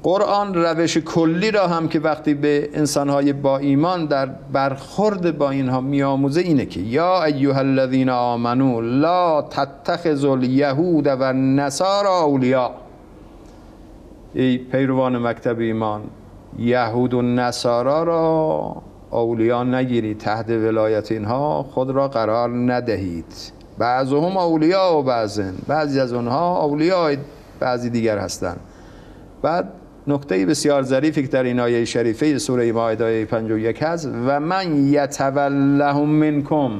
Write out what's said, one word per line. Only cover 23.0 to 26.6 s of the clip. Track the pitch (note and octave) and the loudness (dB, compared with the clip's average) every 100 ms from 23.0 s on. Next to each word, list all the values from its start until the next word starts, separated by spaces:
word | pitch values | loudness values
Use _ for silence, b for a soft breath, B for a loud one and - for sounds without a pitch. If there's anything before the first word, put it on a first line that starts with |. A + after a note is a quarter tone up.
| F#2+ E2+ D#2+ - - - - - | -4 -8 -12 -16 -18 -20 -20 -4
بعضهم | A#2 B2+ C3+ C#3+ E3+ F#3+ | 0 0 0 0 0 0
اولیاء | F3 D#3+ D#3 F#3+ F#3 D#3+ | 0 2 4 4 4 2
و | |
بعضن، | C3 A#2+ G#2+ G#2 F#2+ F#2 - | 2 0 -2 -2 -6 -6 -4
بعضی | D3+ D3+ C3+ | -2 0 0
از | B2+ | 0
اونها | A#2+ A#2+ C#3 F3 F3+ | -2 -2 -2 0 0